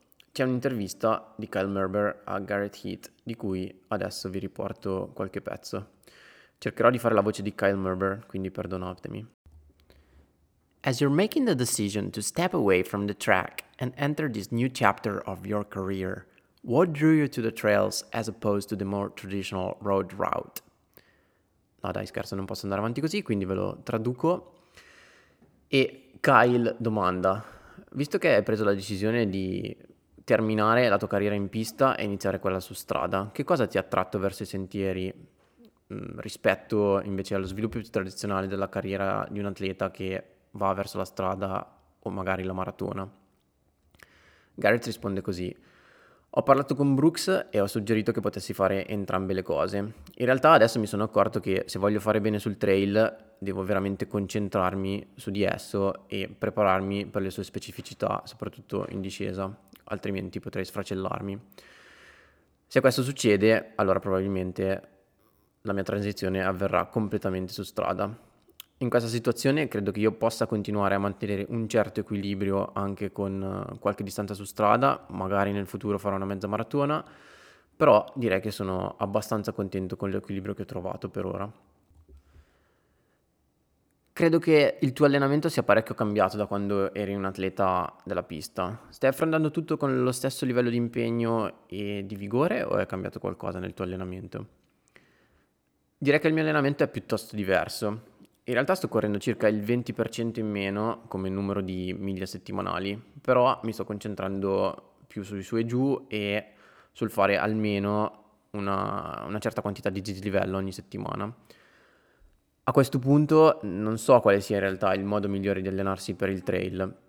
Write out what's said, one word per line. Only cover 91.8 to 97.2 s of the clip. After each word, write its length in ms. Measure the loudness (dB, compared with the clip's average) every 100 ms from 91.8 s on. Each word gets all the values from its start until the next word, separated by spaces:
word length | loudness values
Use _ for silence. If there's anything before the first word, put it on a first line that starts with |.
| -6 -6
di 100 | -6 -8
vigore 460 | -2 2 2 0
o 140 | 0 -2
è 80 |
cambiato 340 | -2 -4 -6 -6
qualcosa 400 | -8 -6 -6 -6
nel 140 | -6
tuo 140 | -6 -6
allenamento? 600 | -6 -8 -10 -10 -12 -12 _ _ _ _ _ _ _ _ _ _ _ _ _ _ -4
Direi 240 | 2 4
che 60 | 4
il 80 |
mio 80 | 2
allenamento 420 | 2 2 2 2
è 40 | 0
piuttosto 460 | -2 -4 -4